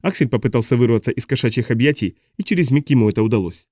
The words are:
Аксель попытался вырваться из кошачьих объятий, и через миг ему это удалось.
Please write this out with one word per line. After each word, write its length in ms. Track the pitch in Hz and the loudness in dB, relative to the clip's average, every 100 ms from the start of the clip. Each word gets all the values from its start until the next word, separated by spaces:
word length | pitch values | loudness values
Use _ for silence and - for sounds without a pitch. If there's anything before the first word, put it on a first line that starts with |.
Аксель 280 | 190 - 131 | -4 -2 0
попытался 480 | 117 117 120 110 120 | 0 0 -2 0 2
вырваться 340 | 120 113 - | 4 2 0
из 140 | - - | -6 -4
кошачьих 460 | 131 117 117 113 | -2 0 -2 -2
объятий, 460 | 113 139 147 95 - _ - | 2 2 0 -6 -8 _ -12
и 60 | |
через 280 | 202 180 139 | -2 0 2
миг 180 | 139 143 | 0 2
ему 200 | 131 107 | 2 2
это 140 | 110 | 2
удалось. 440 | 110 110 87 - - | 0 0 -2 -10 -20